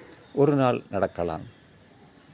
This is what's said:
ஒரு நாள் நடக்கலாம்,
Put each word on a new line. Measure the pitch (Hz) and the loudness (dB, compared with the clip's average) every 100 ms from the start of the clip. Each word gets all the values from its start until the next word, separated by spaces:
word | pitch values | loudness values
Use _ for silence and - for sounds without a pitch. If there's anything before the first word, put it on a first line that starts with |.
| - - - | -20 -20 -10
ஒரு | - 147 143 | 0 2 4
நாள் | 127 120 - | 2 0 -4
நடக்கலாம், | 101 92 - 85 80 113 - - - - - - - - | -2 -2 -2 -4 -4 -10 -20 -20 -20 -20 -20 -20 -20 -20